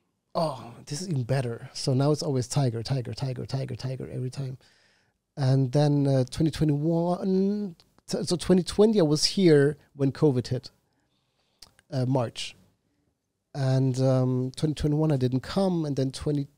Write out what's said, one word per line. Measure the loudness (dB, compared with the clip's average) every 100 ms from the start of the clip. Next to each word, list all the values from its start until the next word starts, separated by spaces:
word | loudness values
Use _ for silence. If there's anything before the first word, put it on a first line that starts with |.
| _ _ _
oh, | -4 -4 -6 -16 -20 -12
this | -10
is | -6
even | -4
better. | -2 -2 -2 -8 -12
So | -6 -2
now | 2 2
it's | 0
always | -2 -4 -2
Tiger, | 0 -2 -2
Tiger, | -4 -6 -6
Tiger, | -8 -8 -8 -8
Tiger, | -8 -8 -8
Tiger | -8 -10 -10
every | -8 -8
time. | -8 -10 -12 _ _ _ _ _ _ _ -2
And | 2 2 2
then, | 2 4 4 2
uh, | 2 0
twenty | 0 -2
twenty-one, | 2 0 2 0 0 0 -2 0 2 2 -2 -6 -10 _ _ -8
so, | -6
so | -2 -4
twenty | 2 2
twenty, | 2 4 4 6
I |
was | 4 2 2
here | 4 6 8 6 0 _ -2
when | -2
covid | 4 2 2 -2
hit, | -6 -8 _ _ _ _ _ _ _ _ _ -20 _ _
uh, | -4 0
March. | 0 -2 -6 -12 -14 _ _ _ _ _ _ _ _ _
And, | -4 0 2 0 2
um, | 2 2 2 0 -4 -4
twenty | -4
twenty-one, | -2 0 2 2
I | 2
didn't | 0 0
come. | -2 -2 0 0 -2
And | -2
then | -4
twenty | -4 -4 -4 -6